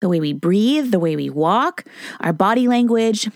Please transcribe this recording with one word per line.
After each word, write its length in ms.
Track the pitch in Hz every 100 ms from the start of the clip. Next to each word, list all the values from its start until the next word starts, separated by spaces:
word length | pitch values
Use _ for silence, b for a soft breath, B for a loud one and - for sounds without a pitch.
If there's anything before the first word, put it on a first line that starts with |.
the 80 | 185
way 120 | 175
we 120 | 151
breathe, 600 | 147 170 196 226 302 262
the 80 | 190
way 160 | 165 151
we 140 | 139
walk, 520 | 139 160 214 311 - - B B B
our 120 | 170
body 360 | 160 190 240 247
language, 560 | 240 240 226 226 214 214